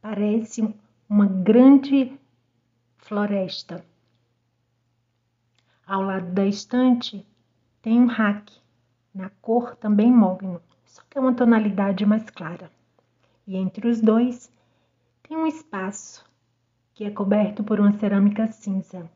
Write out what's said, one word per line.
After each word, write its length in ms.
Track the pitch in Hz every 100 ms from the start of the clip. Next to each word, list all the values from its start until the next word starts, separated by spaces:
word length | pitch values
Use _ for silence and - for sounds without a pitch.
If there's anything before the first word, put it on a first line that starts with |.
Parece 720 | 214 202 208 220 226 - 214 - _ _ _
uma 180 | 208 202
grande 880 | 190 180 220 262 277 277 277 262 - _ _ _ _ _ _ _ _
floresta. 880 | _ 208 202 202 180 - - 175 - _ _ _ _ _ _ _ _ _ _ _ _ _ _ _ _ _ _ _
Ao 160 | _ 190
lado 300 | 190 190 175
da 160 | 180 196
estante 800 | 202 - 247 254 240 - 202 - _ _ _ _ _
tem 180 | 220 233
um 60 | 247
rack, 540 | 240 214 208 - _ _ _ _ _ _
na 180 | 190 190 _
cor 320 | - 233 240
também 380 | - 214 208 226
mogno, 500 | 247 190 185 190 175 _ _
só 180 | _ _ _
que 80 | 277
é 20 |
uma 140 | 254
tonalidade 720 | 240 240 226 208 190 196 190 208
mais 240 | 220 220
clara. 400 | - 160 175 175 _ _ _ _ _ _ _ -
E 80 | 190
entre 320 | 190 - 233
os 120 | 233
dois 480 | 220 220 247 247 - _ _ _ _ _ _ _
tem 120 | _ 320
um 100 | 320
espaço 800 | 311 - 196 190 208 - - _ _ _ _ _ _ _
que 100 | _
é 60 | 208
coberto 540 | 208 196 208 208 -
por 160 | 208 208
uma 180 | 202 202
cerâmica 480 | 208 202 202 208 220
cinza. 580 | - - 190 180 185 165